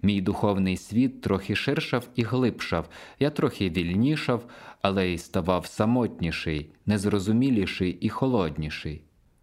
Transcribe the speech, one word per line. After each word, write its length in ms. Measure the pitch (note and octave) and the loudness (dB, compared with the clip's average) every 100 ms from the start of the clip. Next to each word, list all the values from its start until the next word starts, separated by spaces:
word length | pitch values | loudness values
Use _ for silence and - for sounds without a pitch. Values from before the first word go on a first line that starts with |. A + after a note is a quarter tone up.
Мій 200 | G2 G2+ | 2 2
духовний 560 | F#2 F#2+ G#2 G2 F#2+ F#2 | 2 2 2 2 2 0
світ 440 | - G#2+ C3 - | -2 0 0 0
трохи 340 | F#2+ F#2+ - G#2 | 0 0 0 -2
ширшав 520 | - D#3+ - B2+ - - | 0 -2 0 -4 -4 -4
і 80 | |
глибшав, 680 | A2 B2+ B2 - - E2+ D#2+ - - - | -2 2 0 0 -2 -2 -2 -10 -12 -2
я 100 | C#3+ | 0
трохи 400 | - C#3 - F#2+ | 2 0 0 -2
вільнішав, 760 | E2 E2+ F#2+ C3 D3+ - A#2 - - - - | 0 0 2 2 0 0 -2 -4 -18 -20 -2
але 280 | G2 G2 F#2 | 0 2 0
й 80 | F2 | 0
ставав 480 | - G2 F2 F2+ E2 | -4 -2 2 2 0
самотніший, 1040 | - A2 B2 A2+ - E2+ - E2+ D2+ D2 - - | 0 2 4 2 0 -4 -2 -4 -4 -6 -8 -2
незрозуміліший 1080 | G#2 G2 G2+ F#2 A2+ C3+ A2+ F2+ - F#2 | 0 2 0 2 2 4 2 0 0 -2
і 180 | - G#2+ | -2 -4
холодніший. 920 | - C3 A#2+ E2 D2 D2+ - D#2+ D2+ - _ _ _ | -2 0 2 0 -2 -6 -6 -10 -10 -14 _ _ _